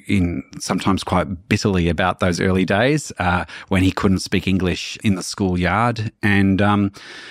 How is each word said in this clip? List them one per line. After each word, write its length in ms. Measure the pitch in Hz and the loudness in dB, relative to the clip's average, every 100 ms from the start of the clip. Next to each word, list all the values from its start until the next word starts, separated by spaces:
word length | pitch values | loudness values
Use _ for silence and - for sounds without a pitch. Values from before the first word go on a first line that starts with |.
| - | 0
in 360 | 101 87 85 - - | 0 0 -2 -8 -12
sometimes 460 | - 98 - 95 | -6 -2 0 0
quite 440 | - 90 78 87 - | 0 -2 -2 -6 -8
bitterly 400 | 107 110 92 85 | -4 0 2 2
about 320 | 82 90 - | 2 0 0
those 200 | 95 85 | 0 0
early 240 | 95 92 | 2 2
days, 480 | 90 101 127 151 - - | 2 2 2 0 -4 -4
uh, 260 | 92 87 85 - - | 0 0 -2 -12 -2
when 140 | 95 | 2
he 80 | 92 | 2
couldn't 300 | - 101 92 | 2 2 0
speak 260 | - 95 92 | 0 -2 0
English 500 | 95 90 82 - - | 0 0 -2 -6 -4
in 140 | 110 92 | 0 0
the 60 | |
schoolyard. 880 | - - 95 90 87 98 120 113 107 - | -4 -4 -2 0 2 2 0 -2 -6 -2
And, 400 | 104 101 98 95 | 2 4 4 4
um, 300 | 101 104 101 - - - - | 4 2 0 -4 -16 -18 -18